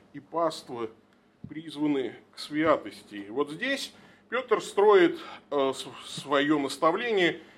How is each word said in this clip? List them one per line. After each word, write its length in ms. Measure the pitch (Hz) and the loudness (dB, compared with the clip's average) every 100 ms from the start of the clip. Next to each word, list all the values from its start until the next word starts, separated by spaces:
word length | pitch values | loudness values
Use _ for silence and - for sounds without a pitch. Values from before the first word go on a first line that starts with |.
| _ | _
и 60 | 147 | -20
паства 680 | - 160 165 - - 123 113 - _ _ _ _ - | -10 -2 -2 -4 -12 -8 -8 -10 _ _ _ _ -14
призваны 640 | 156 165 143 151 139 120 - - - | -14 -12 -4 0 0 -2 -8 -20 -16
к 40 | |
святости. 760 | - 147 160 147 104 - - 101 | -8 0 4 2 0 -16 -16 -14
И 140 | 101 | -8
вот 200 | 117 143 | -4 -4
здесь 420 | 156 247 277 - - - _ - | -4 -4 -4 -6 -14 -20 _ -8
Пётр 320 | 233 262 202 | -6 0 -2
строит, 560 | - - 208 202 170 - - - - | 0 2 8 8 8 2 -12 -16 -6
э, 220 | 143 135 | 0 0
с-, 480 | 131 143 117 - - | -2 -10 -14 -14 -12
своё 380 | 139 143 143 151 | -2 0 2 2
наставление 800 | 139 - 165 180 240 208 170 - - | 0 0 2 2 0 2 2 0 -10